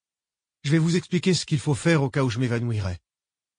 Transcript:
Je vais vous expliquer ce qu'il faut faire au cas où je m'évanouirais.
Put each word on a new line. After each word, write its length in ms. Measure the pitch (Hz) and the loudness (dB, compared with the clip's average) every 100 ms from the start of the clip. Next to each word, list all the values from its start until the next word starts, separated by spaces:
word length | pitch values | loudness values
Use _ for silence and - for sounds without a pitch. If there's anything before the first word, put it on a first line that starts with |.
| _ _ _ _ _ _ | _ _ _ _ _ _
Je 80 | 143 | 0
vais 80 | 160 | 2
vous 180 | 165 175 | 2 0
expliquer 380 | - 180 190 | 0 -2 2
ce 100 | 170 | 0
qu'il 140 | - 143 | 0 -2
faut 160 | - | 0
faire 280 | 131 170 160 | 0 2 2
au 60 | 139 | 2
cas 160 | 143 | 0
où 60 | 135 | -2
je 80 | 107 | 0
m'évanouirais. 600 | 127 117 120 107 92 85 _ _ _ _ _ | -2 -2 -2 -2 -4 -6 _ _ _ _ _